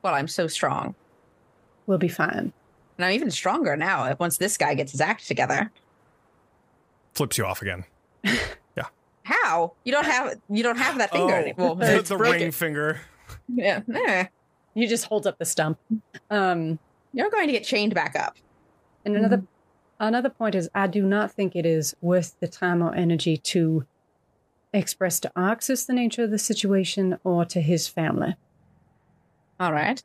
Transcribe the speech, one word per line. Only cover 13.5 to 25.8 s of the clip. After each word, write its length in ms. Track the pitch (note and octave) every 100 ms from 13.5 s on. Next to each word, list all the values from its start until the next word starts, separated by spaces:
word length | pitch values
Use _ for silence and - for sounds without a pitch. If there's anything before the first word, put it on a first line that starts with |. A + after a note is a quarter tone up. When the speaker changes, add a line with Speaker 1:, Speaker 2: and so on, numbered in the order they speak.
| B3 G3 F#3+ G#3+
Speaker 1:
Eh. 340 | D4+ A#4+ F#3 F#3 _ _ _ _
Speaker 2:
You 120 | G#3+ A#3
just 200 | A#3 -
hold 200 | G#3+ F#3+
up 120 | -
the 60 | E3
stump. 320 | - D#3 D#3+ _ A3 _ - _
Um, 480 | G#3+ F#3 F3 D#3+ D#3+ _ _ _
Speaker 1:
You're 160 | B3+ G#4
going 160 | G#4+ D#4
to 60 |
get 120 | A#3
chained 300 | - A3+ G#3
back 200 | F3 D3+ D#3
up. 200 | - - _ _ _ _ _ _
Speaker 2:
and 120 | G#3 G#3
another, 220 | G#3 G3
Speaker 1:
Mm-hmm. 680 | F#3+ _ _ _ _ _ A3
Speaker 2:
another 220 | A#3 B3
point 260 | - A3
is, 140 | F#3+ E3
I 120 | G3+ G3
do 160 | G3+
not 300 | F#3+ G3+ G#3
think 240 | - F#3+ F3
it 80 |
is 300 | E3 D#3+ D3+ -
worth 340 | E3+ F3+ E3+ _
the 60 | F3
time 340 | - F3+ F3
or 120 | E3+
energy 420 | - E3+ E3 F3 D#3
to 480 | - F3+ E3 D#3+ C3 _ _ _ _ _ _ _ _
express 440 | G#3 E3+ - F#3 E3+
to 120 | -
Arxis 520 | - F#3 A#3 - B3+